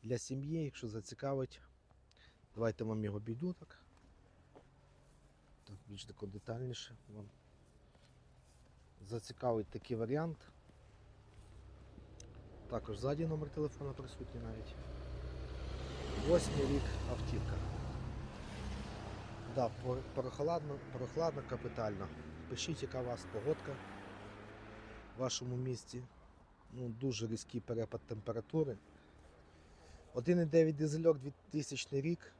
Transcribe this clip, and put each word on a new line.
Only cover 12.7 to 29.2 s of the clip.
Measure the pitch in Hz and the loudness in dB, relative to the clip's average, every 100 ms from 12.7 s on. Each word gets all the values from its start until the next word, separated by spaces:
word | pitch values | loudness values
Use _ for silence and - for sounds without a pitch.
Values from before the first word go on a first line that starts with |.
Також | 120 - 104 | -4 -2 0
ззаді | 127 147 160 | 2 2 2
номер | 156 147 | 0 -2
телефона | 156 151 - 143 | 0 0 0 -6
присутній | 131 131 - 127 120 | -4 -8 -8 -8 -6
навіть. | 113 110 - - - - - - - - - - - - - - - - 135 | -6 -6 -6 -8 -8 -6 -6 -6 -4 -6 -6 -4 -4 -4 -4 -4 -2 0 6
Восьмий | 170 - 147 135 | 6 6 4 4
рік | 139 - - - | 4 2 0 0
автівка. | 120 - 123 - - - - - - - - - - - - - - - - - - - - 107 | 0 0 0 2 0 0 -2 -2 -4 -4 -4 -6 -8 -8 -6 -4 -4 -4 -6 -6 -6 -8 -8 -2
Да, | 123 120 | 2 2
по-, | - 127 127 - | 2 -2 -2 -2
прохладно, | - 127 123 147 170 147 139 - | -2 -2 0 2 2 0 -6 -6
прохладно, | 123 123 151 165 143 - | -4 -2 2 2 2 -4
капітально. | 123 120 - 107 101 90 - - - - | -4 -2 0 0 0 -4 -6 -10 -10 -6
Пишіть, | 123 - 156 | -4 -2 -2
яка | 131 131 | -2 -2
у | |
вас | 123 120 - | -2 -2 -2
погодка | 110 120 156 - 135 - - - - - - - - - - - - - 113 | -2 2 0 0 -8 -8 -10 -12 -12 -12 -12 -14 -14 -14 -14 -12 -14 -12 0
в | |
вашому | 127 - 123 123 | 0 2 0 0
місті. | 127 120 - 123 123 - - - - - - 123 | 0 -2 -4 -8 -10 -16 -20 -20 -20 -20 -14 -6
Ну, | 123 | -4
дуже | 113 135 110 113 | 0 0 2 0
різкий | 110 - 120 | 0 -2 -4
перепад | - 117 113 117 | 0 0 0 -2
температури. | - 110 110 113 - 160 147 107 - - - - | -4 -4 0 -2 2 4 4 0 -10 -20 -20 -20